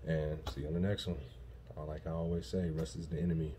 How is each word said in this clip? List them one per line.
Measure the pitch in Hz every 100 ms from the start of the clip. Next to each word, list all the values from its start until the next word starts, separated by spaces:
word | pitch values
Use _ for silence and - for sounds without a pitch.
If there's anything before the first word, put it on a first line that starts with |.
and | 78 80 76 78 -
see | -
you | 73
on |
the | 82
next | 95 101 95
one. | 73 67 - - - - - 76
Like | 76 82
I |
always | 82 82 85 -
say, | 92 87
rust | 78 80 85
is | 80
the | 80
enemy | 87 80 78